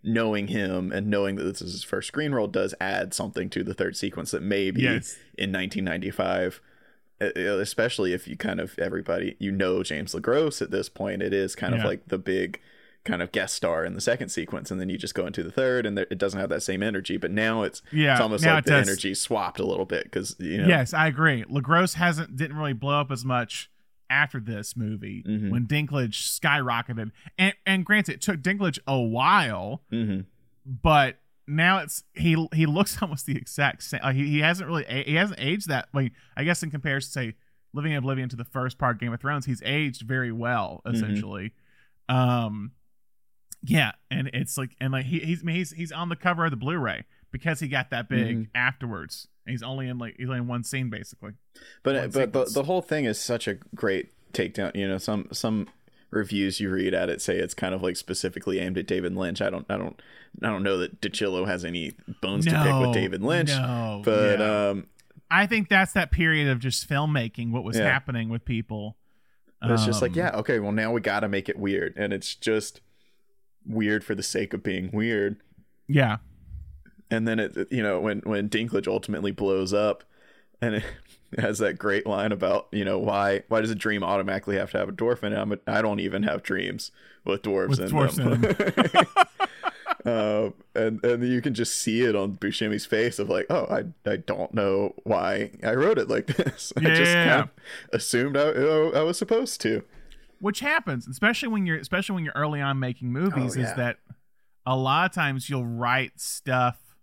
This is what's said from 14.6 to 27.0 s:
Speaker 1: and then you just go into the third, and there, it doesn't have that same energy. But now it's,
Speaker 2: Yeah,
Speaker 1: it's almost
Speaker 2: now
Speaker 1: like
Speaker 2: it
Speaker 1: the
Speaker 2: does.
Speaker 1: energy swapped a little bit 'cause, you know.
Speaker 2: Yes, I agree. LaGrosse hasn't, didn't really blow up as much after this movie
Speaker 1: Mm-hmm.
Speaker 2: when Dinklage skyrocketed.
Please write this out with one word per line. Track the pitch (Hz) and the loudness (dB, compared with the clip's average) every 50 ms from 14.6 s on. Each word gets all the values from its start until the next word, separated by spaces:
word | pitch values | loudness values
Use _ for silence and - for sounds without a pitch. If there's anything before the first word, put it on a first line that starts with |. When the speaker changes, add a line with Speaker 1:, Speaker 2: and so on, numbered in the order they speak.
| - - | -8 -8
Speaker 1:
and | 95 92 | -6 -6
then | 92 95 | -4 -4
you | 92 92 | -6 -6
just | 90 85 - | -6 -6 -4
go | - 90 | -4 -4
into | - 101 - 85 | -4 -4 -6 -6
the | 82 | -4
third, | - - 131 127 123 127 110 | -2 0 0 2 2 0 0
and | 107 101 | -2 -2
there, | 101 92 - | -2 -4 -4
it | 104 90 | -2 -2
doesn't | 101 98 95 95 | -2 -2 0 -2
have | 98 - | -2 -2
that | 82 - | -2 -2
same | - - 92 92 | -2 -2 -2 -2
energy. | 101 110 101 95 95 - - | -2 -2 -2 -4 -4 -4 -4
But | 98 92 80 | -4 -2 -2
now | 92 107 110 113 113 113 | 0 0 0 0 0 0
it's, | 104 92 - - - - | -2 -2 -4 -8 -16 -4
Speaker 2:
Yeah, | 151 156 151 143 | 0 2 4 4
Speaker 1:
it's | 131 120 | 4 4
almost | 117 110 107 101 160 | 4 2 2 2 4
Speaker 2:
now | 165 160 | 6 4
Speaker 1:
like | 156 135 | 4 6
Speaker 2:
it | |
Speaker 1:
the | - 151 139 | 6 6 6
Speaker 2:
does. | 113 98 | 6 4
Speaker 1:
energy | 98 92 - 98 95 | 0 0 -2 -4 -2
swapped | - - - 117 107 95 90 - - | -4 -2 -2 -2 -2 -2 -2 -2 -2
a | 95 | -2
little | 95 95 95 92 | -2 0 -2 -2
bit | 90 87 - - - | -2 -2 -4 -4 -4
'cause, | - - 98 - - - | -4 -4 -4 -4 -8 -8
you | 92 78 82 104 | -6 -4 0 4
know. | 156 180 | 6 6
Speaker 2:
Yes, | 175 147 127 110 - | 6 6 2 0 2
I | 156 156 160 | 2 2 2
agree. | 135 139 160 160 139 117 107 - | 4 4 4 4 4 2 -2 -2
LaGrosse | 127 143 123 127 165 170 185 170 - | -2 -2 2 4 4 4 4 2 2
hasn't, | 156 175 175 165 151 165 - - | 2 2 2 2 0 -4 -6 -4
didn't | 127 160 151 143 | -4 -4 -4 -2
really | 151 151 143 131 | -4 -2 -2 -2
blow | 110 135 139 143 147 | -2 0 0 0 0
up | 143 131 | 0 -2
as | 135 120 120 | -4 -6 -2
much | 131 127 123 117 - - - - _ _ _ _ _ _ _ _ _ | 0 0 0 0 -2 -8 -12 -12 _ _ _ _ _ _ _ _ _
after | 131 139 151 139 - 127 | 2 2 2 2 0 -8
this | 107 117 113 104 104 - - | -6 -6 -6 -6 -6 -8 -6
movie | 127 110 107 110 101 104 101 101 95 - | -4 -4 -4 -4 -6 -8 -10 -10 -8 -4
Speaker 1:
Mm-hmm. | - 107 107 107 98 | -4 -2 -2 0 0
Speaker 2:
when | 107 120 123 | 0 0 0
Dinklage | 107 147 147 151 135 143 143 131 113 - - - - - - | 2 0 0 0 0 -2 -2 -2 -2 -2 -4 -4 -4 -4 0
skyrocketed. | - 156 143 147 135 123 117 117 117 - 120 113 | 2 2 2 2 0 0 0 -2 -2 -4 -6 -6